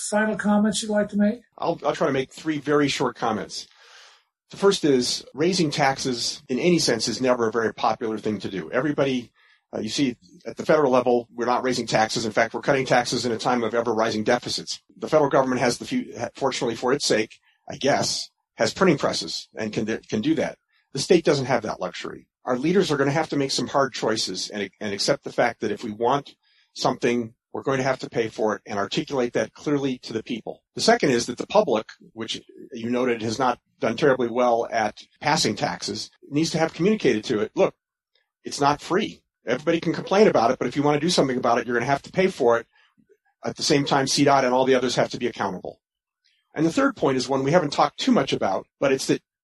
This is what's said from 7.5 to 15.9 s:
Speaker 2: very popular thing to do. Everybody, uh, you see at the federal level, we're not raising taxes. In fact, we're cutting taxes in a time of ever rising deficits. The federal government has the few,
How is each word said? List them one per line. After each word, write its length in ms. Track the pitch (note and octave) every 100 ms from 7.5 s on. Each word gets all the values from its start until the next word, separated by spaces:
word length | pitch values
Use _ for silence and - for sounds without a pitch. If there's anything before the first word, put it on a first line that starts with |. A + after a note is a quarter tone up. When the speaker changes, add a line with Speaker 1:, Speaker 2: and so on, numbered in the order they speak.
Speaker 2:
very 220 | A#2+ A2
popular 440 | - A#2 A2 A2+ G#2+
thing 200 | A2 G2+
to 80 | G#2
do. 220 | F#2+ D#2
Everybody, 600 | A#2+ D3+ D3 C#3 B2+ A#2+ _ _ _ _
uh, 60 | A2
you 80 | G#2+
see 280 | B2 C3+ A#2 _ - -
at 100 | A2
the 80 |
federal 280 | A2 D#3 C#3
level, 340 | B2+ B2 A#2+ A#2+
we're 120 | A#2+ A#2
not 180 | B2
raising 240 | B2+ A#2+ A2+
taxes. 360 | A#2 A2 B2
In 60 | A2+
fact, 240 | A#2 A2+
we're 60 | A#2
cutting 260 | - C#3 B2+
taxes 400 | B2+ A#2+ B2 A#2+
in 60 |
a 60 | A2
time 260 | - B2
of 100 | A2
ever 180 | A#2 A#2
rising 300 | A2 A2+ G#2+
deficits. 580 | G#2+ G#2 - - - - _ -
The 120 | A2
federal 220 | D#3 C#3+
government 300 | D3 C3+ B2
has 180 | B2 A#2
the 80 |
few, 280 | A2